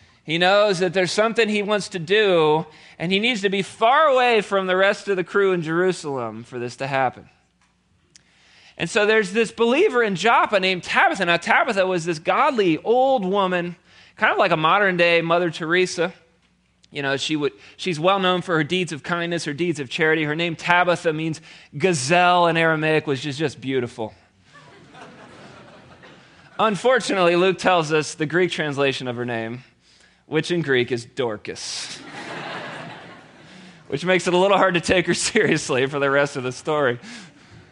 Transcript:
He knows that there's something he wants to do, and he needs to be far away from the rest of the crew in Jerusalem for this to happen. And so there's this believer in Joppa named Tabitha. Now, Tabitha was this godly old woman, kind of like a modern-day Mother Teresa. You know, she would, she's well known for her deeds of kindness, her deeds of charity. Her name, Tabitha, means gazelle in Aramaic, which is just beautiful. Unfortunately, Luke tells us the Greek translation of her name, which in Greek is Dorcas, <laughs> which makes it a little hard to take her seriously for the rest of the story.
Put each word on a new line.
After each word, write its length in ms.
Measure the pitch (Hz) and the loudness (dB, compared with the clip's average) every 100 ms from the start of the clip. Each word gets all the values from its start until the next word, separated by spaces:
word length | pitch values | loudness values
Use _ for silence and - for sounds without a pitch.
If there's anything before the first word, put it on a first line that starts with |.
| _ _ | _ _
He 140 | - 165 | -6 0
knows 400 | 180 202 208 180 | 4 4 4 2
that 160 | 180 | 0
there's 160 | 175 180 | 0 -2
something 380 | - 220 220 220 | 0 0 2 0
he 140 | 214 | 0
wants 260 | 202 208 - | -2 -2 -4
to 100 | 190 | -8
do, 680 | 156 202 208 175 156 151 170 - - - | -2 2 4 4 4 2 -2 -14 -20 -8
and 120 | 165 | -2
he 80 | 190 | 0
needs 220 | 226 240 | 0 0
to 100 | 196 | 0
be 120 | 196 | -2
far 440 | 185 - 226 277 311 | -4 0 2 4 4
away 360 | 262 247 226 | 4 4 2
from 260 | 185 196 190 | 0 -2 0
the 80 | 185 | 2
rest 320 | 196 202 - | 2 0 -2
of 80 | 190 | -4
the 80 | |
crew 280 | 175 202 196 | -2 0 0
in 100 | 180 | 0
Jerusalem 840 | 156 165 185 175 156 135 117 107 | -2 0 0 -2 -6 -6 -6 -10
for 160 | 120 127 | -12 -10
this 160 | 123 - | -10 -8
to 100 | 135 | -2
happen. 420 | 139 127 - - _ _ _ _ _ _ _ _ - _ _ _ _ - - | 0 0 -2 -20 _ _ _ _ _ _ _ _ -20 _ _ _ _ -20 -10
And 100 | 170 | -4
so 180 | 226 208 | 0 2
there's 260 | 220 202 | 2 0
this 180 | 202 226 | 0 -2
believer 520 | - 233 269 415 247 | 0 0 2 2 2
in 100 | 226 | 0
Joppa 460 | 185 202 254 339 202 | 0 2 2 2 2
named 240 | 185 185 | 0 -2
Tabitha. 400 | - 233 349 302 | -2 2 2 2
Now, 120 | 180 170 | 0 0
Tabitha 480 | - 233 330 196 | 2 2 2 0
was 200 | 185 180 | 0 0
this 160 | 165 160 | -2 -6
godly 580 | 170 190 285 254 190 156 | -2 0 2 2 0 0
old 460 | - 240 269 262 | 2 2 4 2
woman, 500 | 185 202 185 180 175 175 _ - - - | 0 -2 0 -2 -4 -10 _ -20 -20 -2
kind 160 | 220 | 0
of 60 | 392 | 2
like 140 | 202 | 2
a 40 | 165 | 4
modern-day 640 | 156 190 202 180 170 170 | 4 4 2 4 4 4
Mother 300 | 165 170 175 | 2 2 0
Teresa. 600 | 156 160 175 180 - 170 - _ _ _ _ _ _ _ | -2 -2 0 0 -2 -4 -6 _ _ _ _ _ _ _
You 100 | 147 | -6
know, 140 | 139 135 | -4 -2
she 200 | - 156 | -2 -2
would, 160 | 143 - - - | -4 -6 -20 -10
she's 240 | - 151 | -6 -2
well 180 | 165 196 | 2 2
known 240 | 185 180 | 2 0
for 140 | 170 165 | 0 -2
her 80 | |
deeds 280 | 147 180 170 | 0 -2 -2
of 100 | 156 | -6
kindness, 420 | - 175 170 170 | -6 -4 -2 -4
her 100 | 160 | -4
deeds 240 | 143 175 147 | -4 -4 -4
of 100 | 135 | -6
charity. 360 | - 160 160 | -2 2 2
Her 100 | 151 | 0
name, 220 | 151 170 160 | -2 -4 -4
Tabitha, 560 | - 175 180 165 170 | 0 2 2 0 0
means 280 | 156 160 156 - - - 147 | -2 -4 -6 -12 -20 -16 -2
gazelle 720 | 180 170 127 175 175 180 175 | 0 0 2 2 4 4 4
in 80 | 165 | 4
Aramaic, 500 | 165 156 156 156 151 | 2 2 2 0 0
which 180 | 135 147 | -4 -4
is 120 | 135 | -4
just 220 | 156 123 | -6 -6
beautiful. 520 | 127 131 120 - 110 - _ _ _ - - - - - - - - - - - - - - - - - - - - - | -4 -4 -4 -6 -12 -12 _ _ _ -20 -20 -20 -20 -20 -20 -20 -20 -20 -20 -20 -20 -20 -20 -20 -20 -20 -20 -20 -14 -2
Unfortunately, 800 | 214 196 240 254 - 196 175 175 | 0 0 2 2 2 2 2 4
Luke 220 | 185 185 | 2 2
tells 340 | - 180 151 | 2 2 2
us 220 | 156 147 | -2 -2
the 120 | - 156 | -6 -2
Greek 240 | 165 185 | 0 0
translation 580 | - 151 135 139 127 127 | -2 -4 0 0 0 -6
of 80 | 120 | -6
her 80 | |
name, 380 | 120 117 113 123 - _ _ _ _ _ - | -6 -6 -6 -10 -16 _ _ _ _ _ -6
which 240 | 151 156 | -4 -2
in 120 | 175 | -2
Greek 280 | 156 127 120 | 2 2 2
is 140 | 123 | -4
Dorcas, 960 | 117 - 123 104 - 90 - - - - - - - - - - - - | -8 -6 -6 -6 -10 -12 -10 -10 -12 -14 -16 -16 -14 -14 -12 -12 -12 -14
<laughs> 1080 | - - - - - - - - - - - | -16 -18 -20 -20 -20 -20 -20 -20 -20 -20 -10
which 160 | 143 | -6
makes 220 | 170 185 180 | 0 0 2
it 80 | |
a 20 | 180 | 2
little 220 | 190 190 | 4 4
hard 160 | 190 | 2
to 60 | 175 | 0
take 260 | - 185 170 | 0 0 0
her 80 | |
seriously 720 | - - 220 190 156 - 131 135 | -2 0 0 2 0 -2 -2 -2
for 140 | 143 | 0
the 100 | 139 | 0
rest 260 | 139 143 139 | 2 0 -2
of 60 | |
the 100 | 127 | -8
story. 460 | 127 - 151 139 123 220 240 185 - - - - | -8 -4 0 0 -2 -8 -20 -20 -20 -20 -20 -20